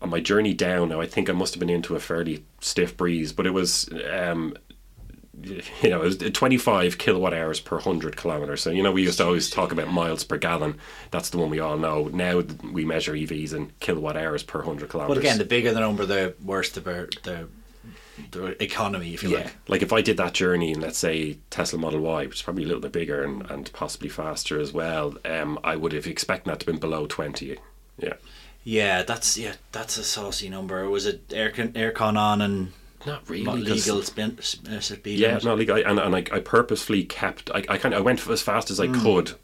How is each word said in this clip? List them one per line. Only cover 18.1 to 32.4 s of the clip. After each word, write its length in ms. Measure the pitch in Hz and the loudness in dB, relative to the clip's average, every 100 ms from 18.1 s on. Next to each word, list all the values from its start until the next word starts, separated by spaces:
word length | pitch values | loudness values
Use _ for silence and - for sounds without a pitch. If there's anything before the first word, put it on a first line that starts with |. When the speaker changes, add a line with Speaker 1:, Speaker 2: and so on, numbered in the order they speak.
| - 71 | -20 -14
Speaker 2:
the 320 | 90 92 - | -8 -6 -2
economy, 480 | 101 - 104 98 85 | -2 0 -2 -2 -6
if 100 | 85 | -4
you 60 | 95 | 0
Speaker 1:
Yeah. 120 | - | 0
Speaker 2:
like. 160 | - - - | -2 -10 0
Speaker 1:
Like, 140 | 95 | 2
if 100 | 95 | 4
I 80 | 113 | 4
did 160 | 110 90 | 4 2
that 160 | 90 | 2
journey 400 | - 92 87 82 | 2 4 4 2
in, 80 | 78 | 0
let's 180 | 80 - | -4 -2
say, 380 | 87 80 78 73 - | 0 0 -2 -6 -6
Tesla 280 | - - 82 | -2 -2 -2
Model 220 | 82 78 | -2 0
Y, 240 | 80 80 | 0 -2
which 120 | 69 - | -4 -6
is 60 | |
probably 220 | - 90 | -6 -4
a 20 | 78 | -2
little 140 | 85 | -4
bit 120 | - | -4
bigger 300 | 87 82 71 | -4 -2 -2
and, 260 | 69 65 64 | -2 -6 -8
and 200 | 69 69 | -10 -10
possibly 340 | - 76 - 73 | -8 -8 -6 -8
faster 500 | - 78 76 - 151 | -6 -6 -6 -4 -2
as 140 | 147 | -2
well, 440 | - 165 160 147 143 - | -2 -2 -2 -4 -6 -6
um, 320 | 80 78 151 | -4 -4 -4
I 140 | - 80 | -2 -2
would 160 | 80 | -2
have 140 | 78 82 | -2 -4
expected 440 | 80 - 92 - | -4 -2 -4 -4
that 100 | 76 | -4
to 40 | |
have 80 | - | -4
been 80 | 80 | -2
below 260 | 80 78 76 | -2 -2 -4
twenty. 520 | - 73 73 67 69 - - - - | -4 -6 -6 -10 -12 -14 -20 -20 -10
Yeah. 160 | - - - - - - | -8 -8 -14 -20 -20 -16
Speaker 2:
Yeah, 380 | - 110 101 92 | -2 2 4 4
that's, 340 | - 113 - 107 | 2 0 0 0
yeah, 200 | 107 101 - | -2 -10 -10
that's 280 | 107 113 113 | -10 -6 -4
a 40 | |
saucy 460 | 101 - 101 92 98 | -4 -4 -4 -6 -6
number. 400 | 95 95 92 98 | -8 -6 -4 0
Was 160 | 101 | 0
it 260 | 101 85 - | 0 -2 -6
air 200 | 98 107 | -2 -2
con-, 220 | - 113 | 0 -4
air 180 | 113 113 | 0 -2
con 240 | 113 110 107 | 2 2 4
on 240 | 107 104 | 4 4